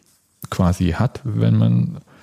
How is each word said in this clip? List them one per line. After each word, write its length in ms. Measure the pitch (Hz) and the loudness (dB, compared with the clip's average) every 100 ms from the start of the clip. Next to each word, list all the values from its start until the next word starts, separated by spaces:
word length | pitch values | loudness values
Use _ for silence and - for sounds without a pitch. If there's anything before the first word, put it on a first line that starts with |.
| - _ _ _ - | -20 _ _ _ -8
quasi 400 | - 90 87 87 | 0 0 2 0
hat, 280 | 80 - - | 0 -2 -4
wenn 320 | 123 110 113 110 | -6 -2 2 2
man 420 | 117 120 123 - - - | 2 2 0 -6 -18 -20